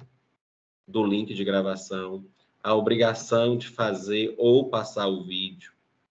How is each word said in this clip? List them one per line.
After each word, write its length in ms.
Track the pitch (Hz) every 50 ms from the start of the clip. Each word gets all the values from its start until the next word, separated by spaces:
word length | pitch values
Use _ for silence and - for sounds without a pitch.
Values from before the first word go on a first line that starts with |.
| - - _ _ _ _ _ _ _ _ _ _ _ _ _ _ _
do 180 | - 95 110 107
link 300 | 101 101 104 107 104 104
de 100 | 98 98
gravação, 800 | 95 98 98 95 98 95 95 - - 95 95 92 92 95 98 95 - _ _ _ _ _ _ -
a 120 | 107 110
obrigação 840 | 107 104 - 117 113 117 113 110 - - - 120 113 117 120 120
de 120 | 120 - -
fazer 680 | - - 117 107 98 92 95 101 104 107 110 - - -
ou 300 | 120 120 120 131 131 -
passar 400 | - 110 104 - - 107 101 98
o 160 | 95 92 90
vídeo, 480 | 90 92 92 95 95 92 - - - _ _ _ _ _ _ _ _